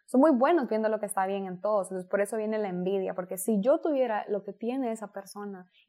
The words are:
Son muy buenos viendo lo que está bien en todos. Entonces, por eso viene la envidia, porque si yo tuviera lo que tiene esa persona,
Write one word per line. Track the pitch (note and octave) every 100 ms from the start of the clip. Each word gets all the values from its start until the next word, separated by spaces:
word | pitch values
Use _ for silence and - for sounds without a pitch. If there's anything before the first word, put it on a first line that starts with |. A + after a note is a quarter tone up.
| -
Son | B3+
muy | D#4
buenos | B3+ C4+ F4 A#3+
viendo | A3 A3
lo | G#3+
que | G#3
está | G3 F#3+
bien | G3 F#3+
en | F3+
todos. | G3+ G#3+ F#3
Entonces, | F#3 F3+
por | G3+
eso | G3 A3+
viene | G#3+ G#3+
la | G3+
envidia, | F3+ F3+ G3 F#3+
porque | F3+ F3+ F#3+
si | - G#3+
yo | G#3+ D#4+
tuviera | E4+ C#4 B3 G#3+ -
lo | G#3
que | G3
tiene | F#3+ A3+ B3+ B3
esa | A3+ G3+
persona, | - G3 G3+ G#3 F#3+ F#3 _